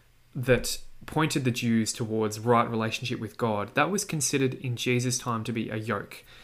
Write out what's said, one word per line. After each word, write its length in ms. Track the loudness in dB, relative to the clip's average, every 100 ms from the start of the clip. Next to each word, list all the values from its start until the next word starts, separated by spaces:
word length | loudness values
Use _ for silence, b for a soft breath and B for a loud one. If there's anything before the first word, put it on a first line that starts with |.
| b _ _
that 440 | -4 2 4 2 -6 -8 -14 -4
pointed 380 | 0 2 2
the 60 | 0
Jews 420 | 2 2 2 2
towards 460 | -2 -2 0 0 0
right 300 | 4 4 4
relationship 500 | 0 -2 -2 -4 -4
with 200 | -6 -2
God, 360 | 0 0 0
that 160 | 2 2
was 140 | 2
considered 500 | -2 -2 0 2 0
in 220 | 0 -6 -4
Jesus' 400 | 0 0 0 -2
time 260 | -2 -4
to 80 | -2
be 180 | -4 -4
a 60 | -4
yoke. 460 | -2 -4 -4 -14 -20 B